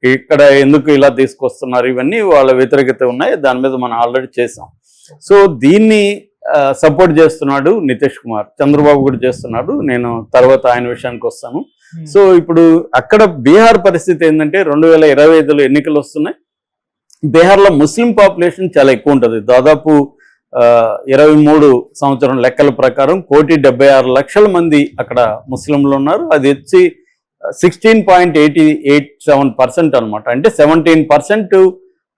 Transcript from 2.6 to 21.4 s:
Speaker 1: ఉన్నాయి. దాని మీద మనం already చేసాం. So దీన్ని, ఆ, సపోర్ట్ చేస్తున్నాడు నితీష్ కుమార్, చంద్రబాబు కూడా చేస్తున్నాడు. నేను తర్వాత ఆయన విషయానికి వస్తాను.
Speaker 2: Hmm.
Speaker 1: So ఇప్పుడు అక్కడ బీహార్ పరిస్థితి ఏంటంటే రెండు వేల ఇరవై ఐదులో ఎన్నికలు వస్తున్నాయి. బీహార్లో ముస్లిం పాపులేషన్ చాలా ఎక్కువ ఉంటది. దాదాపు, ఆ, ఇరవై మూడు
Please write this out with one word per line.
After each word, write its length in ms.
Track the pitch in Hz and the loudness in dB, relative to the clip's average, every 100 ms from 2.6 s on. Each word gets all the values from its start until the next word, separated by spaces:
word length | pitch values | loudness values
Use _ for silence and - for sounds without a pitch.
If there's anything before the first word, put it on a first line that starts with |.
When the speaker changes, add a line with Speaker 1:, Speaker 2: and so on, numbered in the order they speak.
| 131 139 131 131 | 0 0 -2 -2
Speaker 1:
ఉన్నాయి. 320 | 127 123 151 - | -4 -4 -4 -4
దాని 240 | 139 127 | -4 -4
మీద 120 | 135 | -6
మనం 280 | 131 123 117 120 | -6 -8 -4 -4
already 240 | 127 131 - | -4 -8 -8
చేసాం. 280 | 120 - 98 _ _ _ _ _ - | -8 -8 -20 _ _ _ _ _ 0
So 280 | 202 196 139 | 2 2 2
దీన్ని, 640 | 135 196 220 214 202 208 _ _ - 151 | 0 2 2 0 -2 -6 _ _ -6 -2
ఆ, 160 | 139 | -2
సపోర్ట్ 480 | 131 160 147 185 156 | 0 -2 2 0 4
చేస్తున్నాడు 600 | 160 156 143 139 139 220 | 2 0 -6 -4 -2 -2
నితీష్ 400 | 151 123 139 - | -2 -4 -4 -6
కుమార్, 220 | 120 110 104 _ | -10 -10 -10 _
చంద్రబాబు 360 | 143 143 147 143 | -2 2 2 2
కూడా 180 | 135 127 127 | 0 -4 -6
చేస్తున్నాడు. 560 | 123 123 113 139 277 | -6 -8 -8 -6 -6
నేను 460 | 165 123 120 117 113 | -4 -6 -6 -8 -2
తర్వాత 340 | 127 127 135 131 | 0 2 2 0
ఆయన 200 | 123 123 | -2 -6
విషయానికి 400 | 120 127 120 117 | -10 -12 -10 -10
వస్తాను. 380 | - 127 139 - _ _ 165 | -10 -14 -14 -14 _ _ -20
Speaker 2:
Hmm. 140 | 156 170 | -4 0
Speaker 1:
So 200 | 190 180 | 2 2
ఇప్పుడు 520 | 151 165 165 165 165 127 | 0 2 4 2 0 -6
అక్కడ 280 | 127 214 | 0 2
బీహార్ 540 | 208 156 123 180 226 226 190 | 2 0 2 4 4 4 0
పరిస్థితి 400 | 170 170 160 165 | -2 -4 -2 0
ఏంటంటే 380 | 156 151 180 | 0 -2 -2
రెండు 240 | 175 147 165 | -2 0 2
వేల 160 | 160 | 4
ఇరవై 340 | 156 139 151 160 | 4 4 4 4
ఐదులో 260 | 143 147 | 2 0
ఎన్నికలు 360 | 135 143 139 147 | 0 0 -2 -6
వస్తున్నాయి. 360 | 131 151 151 - _ _ _ _ _ _ _ _ 151 | -6 -10 -10 -10 _ _ _ _ _ _ _ _ -4
బీహార్లో 420 | 160 175 196 196 | -2 2 4 2
ముస్లిం 420 | 156 147 220 240 | 2 -2 -2 -4
పాపులేషన్ 580 | 214 196 175 175 170 185 156 | 2 0 0 -4 -4 -4 0
చాలా 140 | 135 | 0
ఎక్కువ 220 | 120 143 | 0 0
ఉంటది. 260 | 139 117 113 | 0 0 -4
దాదాపు, 720 | 104 123 135 151 156 151 139 _ _ _ _ 123 | 0 2 2 0 2 0 0 _ _ _ _ 0
ఆ, 400 | 120 120 113 104 - | 2 2 0 -4 -2
ఇరవై 280 | 135 151 | 2 4
మూడు 540 | 151 | 4